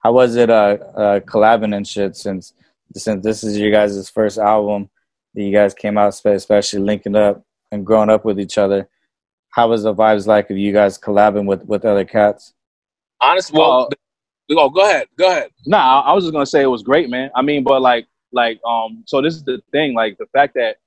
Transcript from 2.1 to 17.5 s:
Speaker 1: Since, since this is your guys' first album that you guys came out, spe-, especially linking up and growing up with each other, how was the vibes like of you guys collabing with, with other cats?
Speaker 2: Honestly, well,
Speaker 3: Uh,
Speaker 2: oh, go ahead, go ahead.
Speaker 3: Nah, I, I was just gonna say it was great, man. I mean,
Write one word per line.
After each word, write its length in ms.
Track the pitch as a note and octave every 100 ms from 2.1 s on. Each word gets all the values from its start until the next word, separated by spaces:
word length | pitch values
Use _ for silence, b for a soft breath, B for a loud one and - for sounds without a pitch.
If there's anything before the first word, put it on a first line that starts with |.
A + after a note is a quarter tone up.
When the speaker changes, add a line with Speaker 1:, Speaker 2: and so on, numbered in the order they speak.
Speaker 1:
Since, 380 | - G#2 F#2+ - _ _ _ _
since 300 | - - G2+
this 180 | G2+ G#2+
is 160 | A2 G#2
your 120 | G#2
guys' 400 | G#2+ G#2 G2+ F#2+
first 260 | - G#2+ G#2
album 520 | G#2 G#2+ G#2 G#2 G2 _ _ _ _
that 80 | -
you 100 | G2+
guys 200 | G#2 G2+
came 240 | - G#2 G#2
out, 180 | G#2
spe-, 120 | - G#2+
especially 540 | G2 - G#2 - G2+
linking 360 | G2 G#2 G2+ G#2
up 260 | G#2 G2+ _ _ _
and 120 | G#2
growing 240 | F#2+ A2 G#2+
up 160 | G#2+
with 140 | A2 G2
each 160 | G2 -
other, 320 | G2 G2 F#2+ _ _ _ _ _ _
how 180 | - A#2
was 140 | A2+
the 120 | G#2+
vibes 320 | G2 A2 G#2+ G2+
like 220 | G#2 G2+
of 60 | G2
you 160 | G2+
guys 260 | G2+ G2+ F#2+
collabing 480 | - G2+ G#2+ G2+ G2+
with, 180 | F#2+ -
with 180 | G#2
other 200 | A2+ G2+
cats? 500 | F#2 A2+ G#2 G2+ - _ _ _ _ _ _ _
Speaker 2:
Honestly, 380 | C3 F3+ F3 D3+
well, 320 | D3+ B2+ B2
Speaker 3:
Uh, 640 | C#3+ _ _ _ _ _ D#3+
Speaker 2:
oh, 140 | C#3+
go 180 | D#3+ G3+
ahead, 180 | E3 - -
go 80 | F#3
ahead. 200 | F3 - _ -
Speaker 3:
Nah, 340 | G3+ C3 C3+
I, 100 | C#3
I 20 |
was 100 | F#3
just 80 | F3
gonna 140 | D3+ C#3
say 160 | D#3
it 40 | C3+
was 160 | A#2+
great, 280 | G#2+ C#3+ C#3+
man. 200 | B2 C3+
I 80 | B2
mean, 220 | C#3